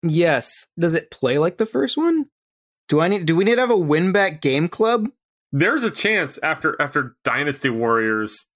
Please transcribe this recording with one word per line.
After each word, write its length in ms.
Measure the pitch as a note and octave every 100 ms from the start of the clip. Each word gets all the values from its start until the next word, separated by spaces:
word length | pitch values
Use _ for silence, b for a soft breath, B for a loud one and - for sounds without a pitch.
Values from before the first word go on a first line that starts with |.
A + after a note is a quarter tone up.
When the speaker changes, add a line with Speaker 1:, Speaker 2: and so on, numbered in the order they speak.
Speaker 1:
Yes. 640 | E3+ D#3 E3+ C#3 - - - -
Does 140 | E3+ D#3+
it 160 | -
play 280 | - B2+ C3+
like 180 | D#3+ F3+
the 80 | A3
first 320 | - C4+ -
one? 300 | E4 E4 C#4+ _ _ _ _ _ _
Do 140 | D3
I 60 | E3+
need, 160 | G3+ D#3+
do 100 | E3
we 80 |
need 120 | G3 A#3+
to 60 |
have 80 | B3+
a 40 | A3
Winback 640 | D#3+ D3+ F#3 F#3+ G3 D#3
game 260 | C#3+ C3+ E3
club? 400 | - A3 A#3+ G#3+ - _ _ _
Speaker 2:
There's 320 | C#3 F3 D4
a 80 | A#3
chance 460 | - G3+ G#3+ D3 -
after, 360 | D#3 D#3 D#3+ -
after 360 | C#3+ D3 B2+ _ -
Dynasty 440 | A#2+ D3 C#3 C3+
Warriors 760 | A2+ A#2 A2+ A2 A2 G#2+ - -